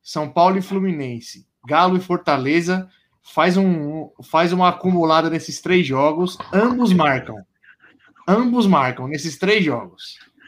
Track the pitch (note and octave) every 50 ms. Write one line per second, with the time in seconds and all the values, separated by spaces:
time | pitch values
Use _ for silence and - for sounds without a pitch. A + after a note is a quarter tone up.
0 | _ - - D#3 D3+ C#3 - E3+ F3 F#3 G3 G3 F#3 - G3 G3 F#3+ F#3+ E3+ D3
1 | C#3 B2 A#2+ A#2 - - - - - _ _ _ _ B2 D3 D#3+ F3+ F#3 F#3 F#3
2 | F#3 - F3+ F3 - E3 C#3+ C3 B2+ C3+ D3+ E3+ E3+ F3+ F#3 F#3 F#3 - _ _
3 | _ _ _ _ _ - - D#3 D#3+ F#3 F3+ F#3+ G3 F#3+ F3 D#3 D3 D3 D#3 D#3
4 | D3+ - _ - C3 - - D#3+ F3 E3+ F#3 F3+ F3+ F3+ F3 - - F#3 F#3 F3
5 | E3 D#3+ D#3+ D#3+ D#3+ E3 E3 D#3 - - C#3+ - - E3+ F#3 F3+ E3 C3 C3+ C3
6 | C#3+ D3+ D#3 E3 F3+ F3+ - - - - E3+ G3 A3 B3 B3 B3 A#3+ G3+ F#3 F3
7 | D#3 D3 C3+ B2+ - - A2 G#2 F#2 _ _ _ _ - - _ _ _ _ _
8 | _ _ _ _ - E3+ F#3+ A3+ B3+ A#3+ A#3+ B3 G#3 G3 F3 C#3+ C3 B2+ A#2+ -
9 | B2+ C3+ D#3 C#3+ D#3+ E3 C#3 - F#3 G3 G#3+ A3 F3+ D3+ B2 A#2 G2 F2+ - -
10 | - - - - - _ _ _ _